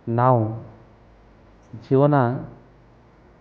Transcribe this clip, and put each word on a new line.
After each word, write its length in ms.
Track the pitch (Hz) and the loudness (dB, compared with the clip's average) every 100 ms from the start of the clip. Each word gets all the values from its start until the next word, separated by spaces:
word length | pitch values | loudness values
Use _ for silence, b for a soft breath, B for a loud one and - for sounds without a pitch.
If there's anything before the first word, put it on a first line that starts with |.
| - | -6
ನಾವು 360 | 117 127 123 110 113 - - - _ _ _ - - - _ _ | 0 2 2 0 -6 -14 -20 -20 _ _ _ -20 -20 -20 _ _
ಜೀವನ 420 | 110 - 135 147 143 117 143 117 - - _ _ _ _ _ - _ | -16 -2 2 2 2 0 -4 -10 -18 -20 _ _ _ _ _ -20 _